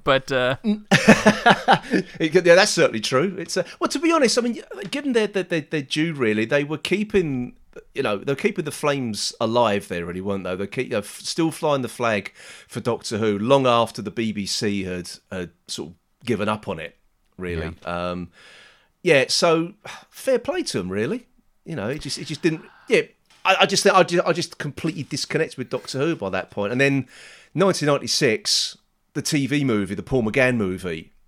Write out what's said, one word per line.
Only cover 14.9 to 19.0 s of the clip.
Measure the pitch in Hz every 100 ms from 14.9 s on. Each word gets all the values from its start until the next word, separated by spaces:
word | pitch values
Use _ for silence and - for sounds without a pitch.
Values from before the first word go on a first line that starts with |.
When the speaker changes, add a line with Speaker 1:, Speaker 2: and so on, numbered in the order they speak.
| 90 87 - -
Speaker 2:
had | 92 87 _ -
sort | - 78
of | 90 _ _
given | - 104 104
up | 107 -
on | 82
it, | 80 _ _ _ _ -
really. | 90 85 80 80
Speaker 1:
Yeah. | - 87 90
Speaker 2:
Um, | 90 85 _ - - - _ _ _